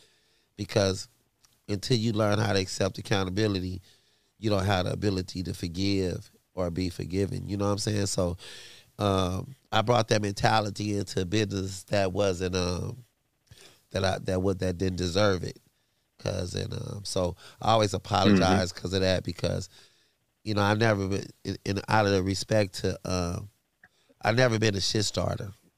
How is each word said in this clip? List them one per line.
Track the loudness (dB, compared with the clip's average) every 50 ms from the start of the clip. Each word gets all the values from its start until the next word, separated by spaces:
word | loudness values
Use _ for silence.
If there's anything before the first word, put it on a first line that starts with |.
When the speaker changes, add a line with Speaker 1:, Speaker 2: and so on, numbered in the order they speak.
| -20 _ _ _ _ _ _ _ _ _ _
Speaker 1:
because | -12 -6 -2 0 2 2 2 0 -2 -8 -14 _ _ _ _ _ _ _ _ _ _ _
until | -6 -6 -4 -2 0 0
you | 0 0 0 0
learn | 2 2 2 2 2
how | 2 2 2
to | 0
accept | 0 -2 -2 -2 -2 -2 -2
accountability, | -4 -4 0 0 0 0 0 0 0 0 0 0 -2 -4 -6 -8 -10 -12 _ _ _ _ _ _ _ _ _ _
you | -6 -2 0
don't | 0 2 2
have | 2 2 2 2
the | 0 -2
ability | -2 0 0 0 -2 -4 -6 -6 -6 -6
to | -6 -6
forgive | -6 -6 -6 -4 -2 0 0 0 0 0 -2 -4 -6 -10 -14 _ _ _ _ -6
or | -4 -4 -2
be | -2 -2 -4 -4
forgiven. | -4 -6 -6 -4 -2 -2 -2 -2 -4 -6 -6
You | -6 -4
know | -2 0
what | 0
I'm | 0 0
saying? | -2 -2 0 0 -2
So, | 0 0 0 0 0 -2 -6 -10 -16 -16 -18 -18 -20 -20 -20 -20 _ _ -2
um, | 0 2 2 2 0 0 -2 -4 -6 -10 -14 -18 _ -2
I | 0 0
brought | 2 4 4 2 4 2
that | 2 2
mentality | 0 -2 -2 0 2 2 2 2 0 -2 -4 -4 -4 -2 -2
into | -2 -4 -4 -4 -4 -2
business | 0 0 0 0 0 -2 -4 -4 -6 -8 -10 -6
that | -2 0 0 0 0
wasn't, | 0 2 2 2 0 0 -2 -2 0
um, | 0 0 0 -2 -4 -4 -6 -8 -12 -16 _ _ _ _ _ _ _ _ -20 -20 -20 -20 -20 _ _ _ _
that | -4 0 0
I, | 0 0 -2 0
that | 0 0 2
would, | 2 2 0 0
that | 0 -2 0
didn't | 0 0 0 0
deserve | 0 -2 0 2 4 4 4 2 0 -2
it. | -6 -10 -12 _ _ _ _ _ _ _ _ _ _ _ -8
'Cause, | -6 -4 -4 -4 -4 -4 -4
and, | -4 -4 -4 -6
um, | -8 -8 -8 -10 -10 -8
so | -4 -2 0 0 -2 -2 -6 -14 -20 -12 -2
I | 2 4
always | 6 6 4 4 0
apologize | -2 -2 0 2 4 6 6 6 6 6 6 4 4 2 -2 -4
Speaker 2:
Mm-hmm. | -6
Speaker 1:
'cause | -6 -2 0
of | 2
that, | 2 2 2 2 0
because, | -4 -6 -2 -2 -2 -2 -2 -4 -8 -14 -20 -20 _ _ _ _ _ _ _ _ _ _ _ -6
you | -2 0
know, | 2
I've | 4 4 4 4
never | 4 4 4 2 0
been, | -2 -2 -4 -4 -8 -14 _ -8
in, | -8 -8 -6 -4
in, | -4 -4 -2 0
out | 2 4 4 4
of | 4
the | 4 4
respect | 2 0 -2 -2 -2 0 2 2 2 0 -2 -4
to, | -4 -4 -4 -4 -4
um, | -4 -2 -2 -2 -4 -4 -6 -10 -12 _ _ _ _ _ _ _ -20 _ _ _ _ _ _
I've | -2 0 4
never | 4 4 4 4 2
been | 2 2 0
a | 0
shit | -2 0 0 0 0
starter, | -2 -2 -2 -2 -2 -4 -6 -8 -12 -14 _ _ _ _